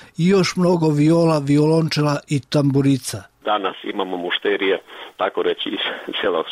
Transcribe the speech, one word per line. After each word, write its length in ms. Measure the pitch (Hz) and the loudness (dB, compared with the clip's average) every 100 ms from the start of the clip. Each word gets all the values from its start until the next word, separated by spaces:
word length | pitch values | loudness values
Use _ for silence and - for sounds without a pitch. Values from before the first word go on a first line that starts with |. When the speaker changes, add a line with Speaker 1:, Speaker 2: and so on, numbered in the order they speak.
| - - | -12 -2
Speaker 1:
i 100 | 170 | 2
još 280 | 196 175 - | 4 2 0
mnogo 320 | 175 180 156 | 2 2 2
viola, 500 | 147 151 165 165 156 | 2 4 4 4 2
violončela 840 | 139 143 151 160 160 - 147 143 - | 2 2 4 2 0 0 0 -2 -4
i 120 | 147 | -6
tamburica. 960 | - 151 143 135 139 135 - 107 92 _ | -2 0 2 2 2 0 -2 -12 -14 _
Speaker 2:
Danas 320 | - 107 95 90 | -4 -2 -2 -6
imamo 320 | 101 104 95 92 | -8 -6 -4 -4
mušterije, 640 | 87 - 110 101 98 90 - - - - | -4 -2 -2 0 0 0 -4 -18 -18 -4
tako 260 | 98 - | -4 0
reći, 260 | 87 85 - | -2 -2 -4
iz 100 | - - - | -6 -6 -8
<laughs> 180 | - - | -10 -6
celog 260 | 107 85 80 | -2 -2 -4